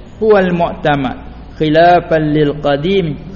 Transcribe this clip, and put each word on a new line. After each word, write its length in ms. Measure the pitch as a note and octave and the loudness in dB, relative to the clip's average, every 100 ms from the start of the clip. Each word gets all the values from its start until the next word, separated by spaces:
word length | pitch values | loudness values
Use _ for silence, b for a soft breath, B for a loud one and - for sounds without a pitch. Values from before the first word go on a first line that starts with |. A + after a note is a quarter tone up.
| - - | -16 -2
Huwal 320 | A3 G3+ F#3 | 2 4 2
mu'tamad. 880 | F3 E3+ - D#3 C#3+ B2+ - - - - | 0 -2 -2 -2 0 -2 -8 -14 -18 -18
Khilafan 800 | - D#3 D#3 E3+ F3 E3 D#3+ D#3 | -4 0 4 4 4 2 -2 0
lil 240 | D3+ D3 D3 | 0 0 -2
qadim. 720 | D3 C#3+ E3+ G3 E3 C#3 - | -2 -2 0 -2 -2 -6 -8